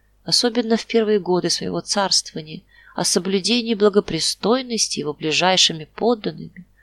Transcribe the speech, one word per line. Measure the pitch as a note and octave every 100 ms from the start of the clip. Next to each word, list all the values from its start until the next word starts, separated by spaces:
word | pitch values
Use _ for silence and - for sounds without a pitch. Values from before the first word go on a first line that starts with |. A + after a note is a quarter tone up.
| _ _
особенно | - - B3 A#3 A3+ A3+
в | -
первые | A#3 G#3+ G#3
годы | F3 F3+ F3
своего | - F#3 F3
царствования, | - G3+ F#3+ - - D#3+ D#3 D#3 - - -
о | -
соблюдении | F3 G3 F3+ G3 F3+ A#3+ A3+
благопристойности | G#3 G#3 G3 - D#3+ - - F#3 B3+ B3+ A3 - -
его | D3
ближайшими | D3 D3+ C#3+ F3+ F#3 - D#3+
подданными, | D3+ - A3 A#3 G3 D#3+ D#3+ - F3+ _